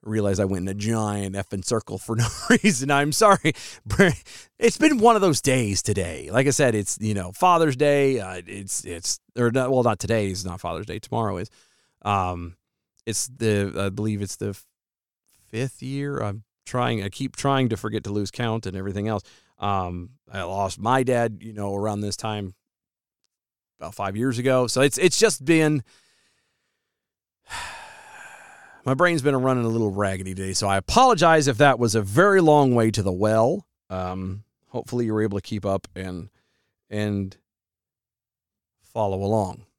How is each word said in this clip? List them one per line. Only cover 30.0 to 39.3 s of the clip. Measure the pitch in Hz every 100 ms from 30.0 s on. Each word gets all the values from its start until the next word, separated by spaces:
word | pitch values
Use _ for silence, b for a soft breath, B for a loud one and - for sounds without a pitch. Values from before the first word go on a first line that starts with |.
| 101 95 95
today, | 92 95
so | 92 101
I | 98
apologize | - - 262 208 170 160 143
if | 113
that | 143 123
was | 120 110
a |
very | 98 107 196 190
long | 165 147 139
way | 120 113
to | 110
the | 95
well. | 90 107 110 117 196 - _ _
Um, | 92 90 95 92 98 - _ _
hopefully | 123 - 123 117
you |
were | 107
able | 107 101
to |
keep | - 107 98
up | 98 - 90
and, | 95 90 101 _ _ _ _ _ _
and | 104 107 101 95 - _ _ _ _ _ _ _ _ _ _ _ _ _ _
follow | _ 113 104 95
along. | 98